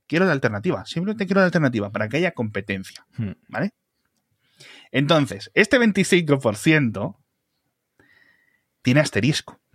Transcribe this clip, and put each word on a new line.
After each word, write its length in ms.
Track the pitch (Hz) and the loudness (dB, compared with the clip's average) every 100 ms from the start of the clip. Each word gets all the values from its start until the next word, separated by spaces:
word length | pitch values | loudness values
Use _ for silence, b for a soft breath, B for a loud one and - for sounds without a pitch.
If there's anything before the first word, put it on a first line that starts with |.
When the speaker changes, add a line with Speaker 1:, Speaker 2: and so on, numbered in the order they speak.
| - | -4
Speaker 1:
Quiero 160 | 151 | 0
la 80 | 185 | 2
alternativa, 520 | 143 120 104 170 113 | 2 -2 -2 -4 -4
simplemente 420 | - 165 190 220 190 | -6 -6 -6 -6 0
quiero 160 | 196 | 2
la 40 | 180 | 2
alternativa 460 | 175 160 120 101 | 2 0 0 -4
para 160 | 113 107 | -4 -4
que 80 | 143 | -2
haya 160 | 175 | -2
competencia, 720 | 147 110 104 101 98 98 - _ - | -4 -6 -6 -6 -8 -8 -20 _ -10
Speaker 2:
Hmm. 180 | 104 - _ | -10 -10 _
Speaker 1:
¿vale? 260 | 110 190 - _ _ _ _ _ _ B B B B B | -6 -6 -8 _ _ _ _ _ _ B B B B B
Entonces, 640 | 127 143 160 139 87 - | -2 2 2 2 -4 -2
este 240 | 160 220 262 | 0 2 4
veinticinco 600 | 226 196 - 180 156 139 | 2 2 2 2 2 2
por 160 | 123 101 | 0 0
ciento 640 | 156 160 123 98 165 - _ _ _ _ _ _ _ _ b b b b b b b _ | 2 2 2 -2 -8 -8 _ _ _ _ _ _ _ _ b b b b b b b _
tiene 160 | 123 123 | 2 2
asterisco, 600 | 120 101 120 - - - _ | 2 0 0 -2 -6 -20 _